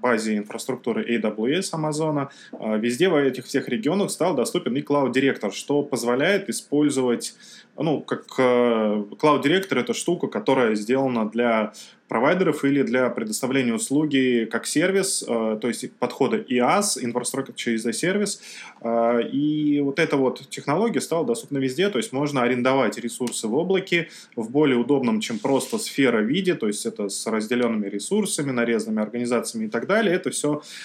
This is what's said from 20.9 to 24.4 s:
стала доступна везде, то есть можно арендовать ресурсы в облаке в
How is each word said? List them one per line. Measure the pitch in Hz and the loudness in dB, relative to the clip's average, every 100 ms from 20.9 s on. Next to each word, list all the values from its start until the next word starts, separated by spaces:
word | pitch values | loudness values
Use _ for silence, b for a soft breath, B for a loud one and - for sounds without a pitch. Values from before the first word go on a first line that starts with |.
| - | 0
стала | - 165 139 | 0 -2 0
доступна | 113 - 139 | -2 -2 -2
везде, | 131 127 196 | -2 0 0
то | 160 | 0
есть | 107 | -2
можно | 131 147 139 | -2 -2 2
арендовать | 120 127 123 135 113 104 | 2 2 2 4 2 0
ресурсы | 117 - 120 - 113 | -8 -6 -6 -4 -2
в | 123 | -2
облаке | 185 190 - 175 165 B B | 0 0 0 -2 -2 B B
в | - | -8